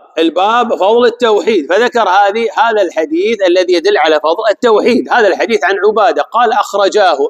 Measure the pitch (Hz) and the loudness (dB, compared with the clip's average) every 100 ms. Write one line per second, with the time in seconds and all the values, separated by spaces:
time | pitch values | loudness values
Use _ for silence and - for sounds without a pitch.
0 | - 156 165 156 196 240 233 170 190 233 | -12 -4 -2 0 0 0 -2 0 0 2
1 | 240 233 233 208 190 208 139 190 240 240 | 2 0 0 0 0 -2 0 0 0 0
2 | 202 190 202 220 220 - 226 214 175 160 | 0 2 2 0 -4 -2 0 0 -2 -2
3 | 156 160 208 226 185 180 180 175 175 202 | -4 -2 -2 -2 0 0 0 0 0 0
4 | 156 151 151 170 214 190 247 214 233 233 | 2 0 0 -2 -2 0 2 2 2 0
5 | - 180 196 160 180 226 - 196 202 214 | 0 0 0 0 -2 -2 -2 0 0 2
6 | 190 147 - 220 240 220 - 202 196 214 | 0 0 -2 0 0 0 -2 -2 0 2
7 | 185 139 147 | 0 0 -2